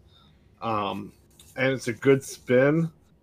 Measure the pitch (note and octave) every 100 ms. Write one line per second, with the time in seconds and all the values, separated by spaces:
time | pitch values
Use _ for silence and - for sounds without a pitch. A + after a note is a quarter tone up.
0 | _ _ _ _ _ _ A2+ G#2+ G2 G2
1 | G2+ - _ _ - - C3 C3 A#2+ A2+
2 | C3+ C#3 - - - B2 C#3+ D#3+ E3 -
3 | _ _